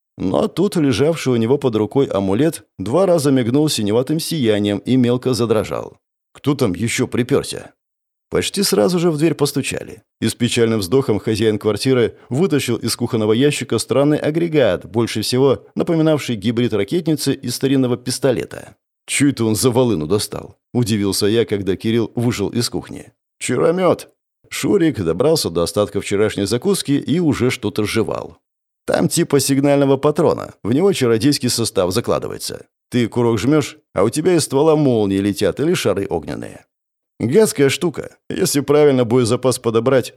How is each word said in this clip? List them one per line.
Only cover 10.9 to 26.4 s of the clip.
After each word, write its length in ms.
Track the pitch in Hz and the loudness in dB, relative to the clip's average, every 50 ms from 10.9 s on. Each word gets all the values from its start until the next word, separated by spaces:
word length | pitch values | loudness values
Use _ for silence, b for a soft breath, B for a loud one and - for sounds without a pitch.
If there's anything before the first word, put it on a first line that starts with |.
| 127 139 131 - 107 95 | 0 0 2 2 -2 -2
хозяин 400 | - 117 110 98 113 110 107 104 | 0 -2 -2 0 2 0 0 0
квартиры 580 | - 107 104 101 - 135 131 120 113 92 B B B B | 0 -2 -2 0 0 2 2 2 2 0 B B B B
вытащил 480 | 117 139 185 185 151 135 - - 117 | -2 0 0 2 0 0 0 -2 -4
из 180 | - - 117 - | -4 -4 -6 -6
кухонного 380 | - 120 113 - 110 107 107 110 | -4 -6 -4 -2 -2 2 2 2
ящика 460 | 113 139 147 143 - 135 - 117 110 | 2 2 0 0 -2 -4 -4 -4 -4
странный 400 | - - 117 131 143 147 151 - | -2 0 0 2 2 2 2 0
агрегат, 640 | - 147 151 165 170 170 156 151 123 101 87 80 - 82 | -2 -2 -2 -2 -2 0 2 2 2 2 2 0 -4 -4
больше 320 | 92 117 117 104 - 110 104 | -2 -2 -2 -2 -2 -4 -4
всего 420 | - - 127 139 139 120 117 B B B | -2 0 2 2 2 2 0 B B B
напоминавший 640 | - - - 170 160 156 160 156 139 - - 123 | -6 -4 -2 0 0 2 2 0 0 -2 -4 -6
гибрид 380 | 104 90 120 120 117 123 113 110 | -4 -2 -2 0 0 0 0 0
ракетницы 580 | 101 101 - - 175 160 160 156 135 - 139 127 | -2 -2 -2 -2 -4 -2 -2 -2 -2 -2 -4 -4
и 160 | - - 120 | -4 -4 -8
старинного 480 | 120 - - 135 139 135 131 123 123 | -8 -4 -2 0 0 2 0 0 -2
пистолета. 800 | 117 120 131 123 - - 139 120 87 - - - - - - - _ _ _ _ _ _ | -4 -4 -8 -8 -2 0 0 0 0 -4 -8 -10 -18 -18 -20 -20 _ _ _ _ _ _
«Че 240 | - - - 143 147 | -6 -2 2 2 2
это 140 | - - 117 | 2 2 0
он 100 | 110 110 | 0 0
за 160 | 101 117 135 | 2 2 2
волыну 360 | 117 131 127 123 104 80 76 | 2 4 2 2 0 -2 -2
достал?» — 520 | 76 98 107 - - - 76 - - - _ _ _ - | -2 -2 -2 -2 -4 -10 -12 -12 -14 -20 _ _ _ -2
удивился 520 | 123 120 101 113 104 101 98 90 - 107 | -2 0 0 0 0 0 -2 -2 0 0
я, 200 | 101 110 117 110 | 0 2 2 0
когда 300 | - 110 98 98 95 92 | 0 -2 -4 -2 -2 -4
Кирилл 340 | 87 - 110 113 117 110 - - | -2 -2 -2 0 0 -2 -2 -4
вышел 320 | 120 117 123 117 - 101 85 | -4 -2 -2 -2 -2 -4 -4
из 200 | - 117 117 - | -4 -4 -4 -4
кухни. 440 | - 80 64 - - - - - _ _ _ _ _ - | -6 -8 -10 -10 -14 -16 -16 -20 _ _ _ _ _ -12
«Чаромет!» 680 | - - 127 143 156 - 165 185 190 160 - - - - _ _ _ _ _ _ _ - | -6 -4 -2 0 2 2 2 2 2 2 0 0 -2 -18 _ _ _ _ _ _ _ -14
Шурик 500 | - - - 151 214 196 165 160 120 - | -10 -6 -2 0 2 2 2 2 0 0
добрался 500 | 92 80 80 90 123 151 165 151 - 98 | -2 -2 0 0 2 2 2 0 0 -2
до 120 | 82 85 85 | -2 -2 -2
остатков 420 | 82 - 104 104 98 - 101 90 | -2 0 -2 -2 -2 -2 -6 -6
вчерашней 420 | - 104 98 107 104 - 104 | -2 0 0 0 0 0 -2